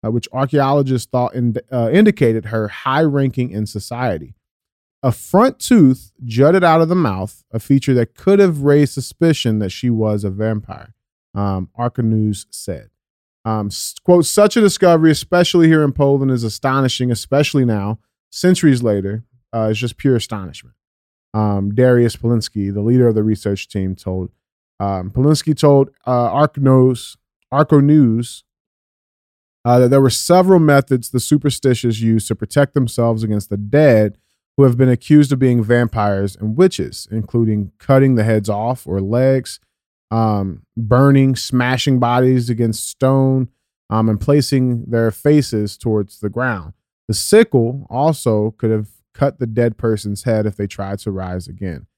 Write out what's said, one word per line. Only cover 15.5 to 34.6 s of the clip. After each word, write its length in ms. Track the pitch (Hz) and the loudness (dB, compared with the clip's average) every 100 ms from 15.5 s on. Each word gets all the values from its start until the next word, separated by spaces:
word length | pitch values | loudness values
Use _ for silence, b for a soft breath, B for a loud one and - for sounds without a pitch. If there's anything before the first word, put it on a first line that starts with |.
| 175 160 | 2 4
here 160 | 160 | 4
in 80 | 147 | 0
Poland, 400 | 135 139 139 135 | 0 0 0 0
is 100 | 127 | -2
astonishing, 720 | 113 - 135 135 131 - 123 | -4 -6 -4 0 -2 -2 -4
especially 520 | 113 - 135 147 147 | -4 -2 -2 0 0
now, 360 | 123 107 101 113 _ _ _ | 0 -2 -4 -8 _ _ _
centuries 520 | - 180 180 160 127 | -2 0 2 2 2
later, 400 | 120 101 95 110 - _ _ | 0 -2 -4 -8 -12 _ _
uh, 140 | 113 110 | -4 -2
it's 80 | 107 | -2
just 180 | 120 - | -4 -2
pure 180 | 139 120 | 0 0
astonishment." 580 | - 107 92 - 62 _ _ _ _ _ _ | -2 -10 -12 -18 -20 _ _ _ _ _ _
Um, 420 | 107 107 101 101 | -2 -2 0 -2
Darius 420 | 107 127 123 120 - | 2 4 4 2 -2
Polinsky, 560 | 117 120 - 107 98 | -2 -2 -4 -8 -6
the 60 | 101 | -4
leader 260 | 107 127 120 | 0 2 2
of 80 | |
the 80 | 107 | 2
research 460 | 107 107 104 98 - | -2 -2 -4 -6 -6
team, 260 | 101 95 | -6 -6
told, 360 | 95 - 92 90 _ _ _ _ _ | -8 -8 -8 -10 _ _ _ _ _
um, 300 | 120 95 92 | -6 -6 -6
Polinsky 460 | 127 139 156 - 151 | 0 2 2 0 2
told, 340 | 151 139 139 _ - | 4 4 2 _ -4
uh, 40 | 123 120 | -2 0
Arc 240 | 110 151 - | 0 0 2
News, 580 | 135 131 127 123 - - _ _ _ | 2 4 4 0 -10 -20 _ _ _
Arco 280 | 135 151 147 | -2 2 4
News, 600 | 143 151 127 113 120 - _ _ _ _ _ _ _ _ _ _ _ _ | 4 4 4 0 -6 -14 _ _ _ _ _ _ _ _ _ _ _ _
uh, 140 | 120 123 | 2 4
that 100 | 123 | 4
there 120 | 135 | 4
were 100 | 135 | 2
several 480 | - - 175 185 185 | 0 2 4 6 4
methods 520 | 151 139 - 131 - | 6 2 2 -4 -2
the 100 | 127 | -6
superstitious 800 | - 147 147 - 135 120 120 110 | 0 0 0 -2 0 0 -2 -2
use 260 | 113 110 - | 0 0 -2
to 60 | |
protect 400 | 107 107 147 139 | -8 -2 0 0
themselves 480 | 147 120 - 117 110 | 0 -2 0 -2 0
against 280 | 110 104 - | -2 -4 -4
the 60 | 101 | -8
dead 600 | 104 143 151 113 107 - _ _ _ | -2 4 4 4 2 -4 _ _ _
who 80 | - | 2